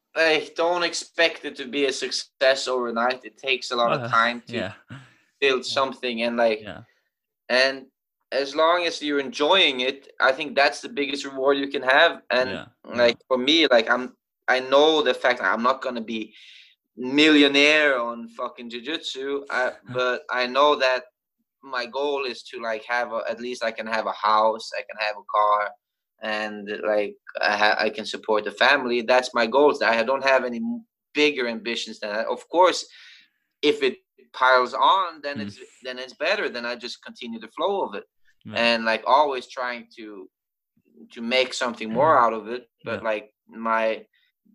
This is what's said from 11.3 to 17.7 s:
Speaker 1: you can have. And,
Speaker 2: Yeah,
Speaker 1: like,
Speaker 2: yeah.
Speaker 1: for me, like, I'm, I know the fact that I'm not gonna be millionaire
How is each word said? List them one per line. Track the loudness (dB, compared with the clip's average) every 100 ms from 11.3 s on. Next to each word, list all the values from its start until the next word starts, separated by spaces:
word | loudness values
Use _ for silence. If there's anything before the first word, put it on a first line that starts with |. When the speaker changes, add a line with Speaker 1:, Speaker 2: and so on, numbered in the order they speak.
| 0 2 2
Speaker 1:
you | 0
can | -4
have. | 2 4 4 2 _
And, | -2 -2
Speaker 2:
Yeah, | -6 -12 _
Speaker 1:
like, | -10 2 2 2
Speaker 2:
yeah. | _
Speaker 1:
for | -2
me, | 2 2 4
like, | 4 4
I'm, | -2 -2 -12 _ _ -2
I | -2
know | 2 4 6 4
the | 2
fact | 2 0 0
that | 0
I'm | 0
not | 0 0
gonna | -4 -8
be | -8 -8 -8 -16 -20 -20 -20 _ _ -10
millionaire | -2 4 6 8 6 6 4